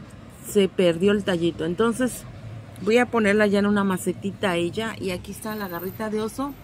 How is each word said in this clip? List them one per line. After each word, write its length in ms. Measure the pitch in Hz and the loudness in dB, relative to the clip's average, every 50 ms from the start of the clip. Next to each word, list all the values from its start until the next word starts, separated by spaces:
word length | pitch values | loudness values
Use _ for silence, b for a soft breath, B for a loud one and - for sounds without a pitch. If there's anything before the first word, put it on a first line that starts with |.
| - - - - - - - - - - | -18 -18 -18 -18 -20 -20 -20 -16 -12 0
Se 200 | - 208 196 180 | 4 4 4 4
perdió 420 | - - 190 175 165 165 180 202 | 4 4 4 4 4 4 4 4
el 120 | 202 214 190 | 4 2 2
tallito. 420 | 202 185 170 165 170 151 156 156 | 0 0 2 0 0 0 -2 -2
Entonces 580 | 165 175 - 220 233 226 233 254 247 - - - - - - - - - - - - - - | -2 0 2 2 2 2 0 0 -2 -2 -6 -10 -14 -16 -16 -14 -14 -14 -16 -16 -16 -14 -6
voy 160 | - 202 220 240 | 0 2 4 4
a 80 | 247 | 4
ponerla 400 | 233 - 233 220 196 202 214 214 | 4 2 2 4 4 4 4 4
ya 140 | 208 196 202 | 4 4 4
en 80 | 202 202 | 4 4
una 160 | 202 202 196 | 4 2 2
macetita 720 | 196 185 180 - 185 175 - - 196 185 - - 196 175 | 2 0 0 -2 -4 -4 -4 -6 -8 -6 -2 -2 0 0
ella. 400 | 170 170 175 170 214 220 226 - - | 0 -2 -2 -2 -4 -6 -6 -6 -6
Y 120 | - 190 | -6 -6
aquí 220 | 180 180 - 202 196 | -6 -6 -8 -10 -12
está 220 | - - 220 214 | -10 -8 -8 -8
la 120 | 214 208 185 | -8 -8 -8
garrita 420 | 175 170 175 190 190 - 220 214 | -8 -8 -8 -8 -8 -6 -6 -4
de 100 | 214 214 | -2 -2
oso 320 | 220 220 - - 262 285 269 - | -4 -4 -4 -4 -6 -6 -8 -10